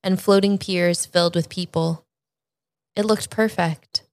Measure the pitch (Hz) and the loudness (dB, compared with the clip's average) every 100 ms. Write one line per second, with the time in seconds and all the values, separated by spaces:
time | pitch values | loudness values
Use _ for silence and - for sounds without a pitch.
0 | 196 185 - 196 202 196 - 180 175 170 | 0 0 4 4 4 0 -2 0 0 0
1 | - 180 175 170 160 - 175 170 165 165 | -2 0 0 0 -4 -8 -6 -4 -2 -4
2 | _ _ _ _ _ _ _ _ _ - | _ _ _ _ _ _ _ _ _ -6
3 | 214 214 - - 220 202 170 156 _ - | 0 -2 -2 -2 -2 0 -2 -4 _ -10
4 | _ | _